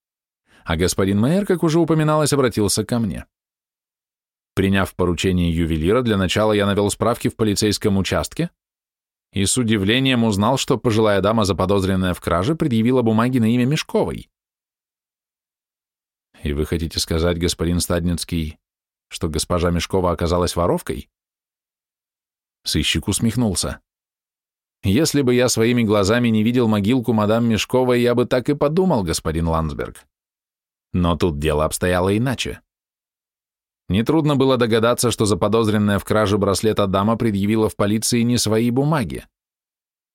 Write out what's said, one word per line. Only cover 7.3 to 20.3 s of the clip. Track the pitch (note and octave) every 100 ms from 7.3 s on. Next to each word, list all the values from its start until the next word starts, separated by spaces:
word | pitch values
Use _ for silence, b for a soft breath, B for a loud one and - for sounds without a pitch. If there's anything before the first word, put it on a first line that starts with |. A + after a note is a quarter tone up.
| -
полицейском | A2 G2 G#2+ G2 G#2+ G2
участке | F2+ F2+ D#2 - E3+ _ _ _ _ _ _ _ _
и | G2 G2
с | -
удивлением | A2+ A2 F#2+ B2 C3+ B2
узнал, | A2+ G2 G#2 C3+
что | - B2+
пожилая | B2+ G#2+ G#2+ G2
дама, | G2 A2+
заподозренная | G2 E2+ F#2 G2+ F#2 F#2+ F#2
в | E2+
краже, | - E2+ G#2 D#3+
предъявила | D#3+ A2+ A2+ C3
бумаги | A2+ A2 B2 C3
на | A2
имя | B2 A#2+
Мешковой. | D3+ - A3 G#2+ A#1 - _ _ _ _ _ _ _ _ _ _ _ _ _ _ _ _ _ _ _ _ _
"И | C#2+
вы | C#2+ D2+
хотите | E2+ D#2+ -
сказать, | - E2 E2+ E2+
господин | E2+ - F2 F2
Стадницкий, | - F2 F2 E2+ - E2+ D#2 - _ _ _ _ _
что | - E2+
госпожа | D#2 - F2+ F2
Мешкова | E2+ - F#2+ F2
оказалась | E2+ E2+